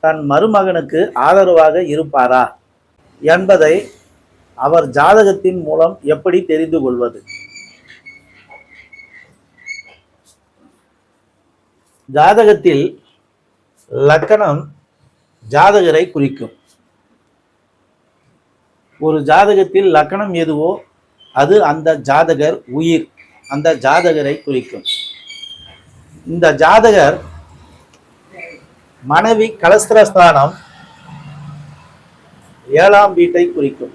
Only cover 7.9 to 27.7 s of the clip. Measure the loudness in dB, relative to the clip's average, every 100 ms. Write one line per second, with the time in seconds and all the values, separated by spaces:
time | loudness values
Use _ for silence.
7.9 | -20 -20 _ _ _ _ -20 _ _ _
8.9 | -20 -20 -20 _ _ _ _ -20 -20 -20
9.9 | _ _ _ _ _ _ _ _ _ _
10.9 | _ _ _ _ _ _ _ _ _ _
11.9 | _ _ 2 4 4 2 2 0 -2 -4
12.9 | -8 _ _ _ _ _ _ _ _ _
13.9 | -2 0 0 2 0 0 -4 -8 _ _
14.9 | _ _ _ _ _ -4 2 4 4 2
15.9 | 0 -2 -4 -6 -6 -16 _ _ _ _
16.9 | _ _ _ _ _ _ _ _ _ _
17.9 | _ _ _ _ _ _ _ _ _ _
18.9 | _ -4 -2 0 2 4 2 0 0 2
19.9 | 0 0 -4 -6 -4 -4 -2 -4 -6 _
20.9 | _ _ _ _ -4 2 2 2 -2 -2
21.9 | -4 -2 0 0 0 -2 -4 -10 -6 -2
22.9 | -2 -4 _ _ _ _ -4 -2 -2 0
23.9 | 0 0 -2 -4 -8 -6 -8 -8 -14 -10
24.9 | -10 -12 -20 -20 -20 -20 -20 -20 -20 _
25.9 | _ _ -20 -12 0 0 2 4 4 4
26.9 | 4 2 0 -12 -20 -20 -20 _